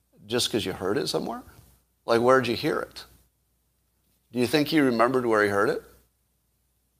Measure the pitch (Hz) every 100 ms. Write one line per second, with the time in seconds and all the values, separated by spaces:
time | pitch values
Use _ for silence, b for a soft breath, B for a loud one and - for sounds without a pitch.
0 | _ _ 104 120 - 113 92 87 95 127
1 | 156 78 - 233 - b b b _ _
2 | - 117 120 131 120 107 151 - - -
3 | - _ _ _ _ _ _ _ _ _
4 | _ _ _ 120 113 156 147 160 135 113
5 | 120 131 120 107 104 101 117 - - -
6 | _ _ _ _ _ _ _ _ _